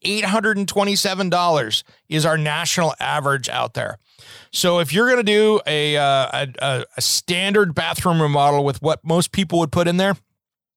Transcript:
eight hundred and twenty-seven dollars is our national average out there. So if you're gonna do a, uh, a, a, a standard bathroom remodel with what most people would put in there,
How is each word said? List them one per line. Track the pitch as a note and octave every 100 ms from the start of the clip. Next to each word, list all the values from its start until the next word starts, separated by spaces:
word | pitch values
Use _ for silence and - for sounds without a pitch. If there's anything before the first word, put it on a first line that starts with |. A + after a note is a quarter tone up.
eight | - G#3 G#3
hundred | G#3+ A3 G3+
and | G3
twenty-seven | - G3+ - G3+ F#3+ F#3+
dollars | F3 F3 D#3 A2+ - - _ _
is | D#3 D#3
our | D#3+
national | D3+ D3+ E3+ - D#3+ -
average | B2+ D3 C#3 C#3 B2
out | B2 A#2+
there. | B2 G#2+ - _ _ - - -
So | - F3+ F3
if | D#3
you're | D#3+ A#3+
gonna | B3
do | G#3 G#3 G#3+ G#3+ -
a, | D3+ D3+ D3
uh, | C#3 C#3 C3
a, | C3+ C#3 B2
a, | C#3 B2+ A#2+ -
a |
standard | - - - F3 F#3+ G#3 G3+
bathroom | D#3 E3 E3+ F#3 E3
remodel | D3+ C#3+ C#3+ C#3+ C#3+
with | C3
what | C#3+ D3+ D#3
most | E3+ E3+
people | - F3+ E3+
would | D#3+
put | F3 E3+
in | F3
there, | G3 G3 _ _ _ _ _